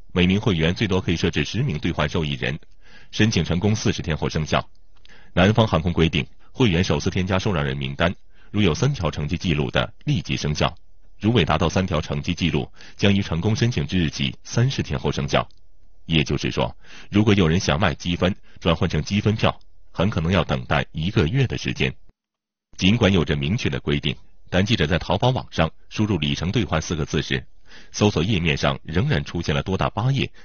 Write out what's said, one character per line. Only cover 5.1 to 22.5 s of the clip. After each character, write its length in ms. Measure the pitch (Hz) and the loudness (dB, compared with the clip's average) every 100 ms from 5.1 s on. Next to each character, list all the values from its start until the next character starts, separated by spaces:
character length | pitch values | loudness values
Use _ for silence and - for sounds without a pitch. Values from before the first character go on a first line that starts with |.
| - - | -16 -4
南 200 | - 92 | 4 4
方 120 | 110 110 | 6 4
航 160 | 82 | 2
空 100 | 87 | 2
规 160 | 85 82 | 2 2
定， 180 | 78 - - - | 2 -4 -8 -6
会 180 | - 123 | 2 4
员 140 | 82 | 4
首 160 | 95 76 | 2 2
次 100 | 98 | 0
添 160 | 95 92 | 0 0
加 140 | 95 | 0
受 120 | 110 | 0
让 120 | 87 | 0
人 120 | 71 69 | 0 -2
名 200 | 67 69 | -4 0
单， 180 | 85 95 - - - | 0 -2 -12 -18 -6
如 100 | 101 | 2
有 120 | 98 | 2
三 200 | 76 - | 4 0
条 180 | 71 78 | 0 -2
成 160 | 71 76 | -2 -4
绩 100 | 82 | -2
记 160 | 95 | 0
录 160 | 76 64 | 0 0
的 220 | - 57 - - | 0 -2 -4 -2
立 160 | 131 | -2
即 160 | - 65 | -2 -2
生 180 | 73 76 | -2 0
效， 180 | 71 - - - - - | 0 -2 -14 -16 -16 -4
如 140 | 104 | 2
未 100 | 120 | 2
达 140 | 82 78 | 4 2
到 100 | 85 | 2
三 180 | 95 95 | 0 0
条 140 | 76 | -2
成 220 | - 71 | -2 -4
绩 120 | 73 | -4
记 160 | 87 85 | 0 0
录， 200 | 73 60 - - - | 0 -2 -10 -16 0
将 180 | 101 | 2
于 80 | 98 | 2
成 200 | 98 82 | 0 0
功 140 | 107 110 | 0 2
申 140 | 120 | 2
请 160 | 123 71 | 0 0
之 140 | 95 | 0
日 100 | 78 | 0
起 240 | - 67 - | 0 -4 -6
三 260 | - - 127 | -4 0 0
十 120 | - | 0
天 160 | - 71 | -2 -2
后 140 | 78 | -2
生 160 | 71 69 | -2 0
效。 200 | 67 - - - - - - - | 0 0 -6 -16 -16 -16 -12 0
也 180 | 80 | 2
就 140 | 71 71 | 2 0
是 140 | 65 | -2
说， 220 | 65 60 - - - - | 0 -2 -4 -16 -16 0
如 160 | 101 107 | 4 6
果 80 | |
有 140 | 101 82 | 6 6
人 120 | 87 | 4
想 200 | - 73 | 2 2
卖 140 | 95 71 | 2 0
积 200 | 87 87 | -2 2
分 180 | 90 101 - - | 2 0 -8 -4
转 160 | 92 82 | 0 2
换 120 | 90 | 2
成 140 | 78 | 0
积 180 | 73 101 | 0 2
分 160 | 107 104 | 2 2
票， 240 | - - - - - | 0 -2 -8 -18 -8
很 180 | - 95 | -2 0
可 120 | 95 | 2
能 100 | 82 | 2
要 120 | 92 | 2
等 200 | 78 67 62 | 2 0 0
待 200 | 76 65 | -2 -2
一 180 | 80 80 | -4 0
个 180 | - 76 | 2 2
月 200 | 131 131 | 2 0
的 100 | 64 | 0
时 160 | 67 | -4
间。 200 | 60 65 - - - _ _ _ | -2 -2 -4 -14 -20 _ _ _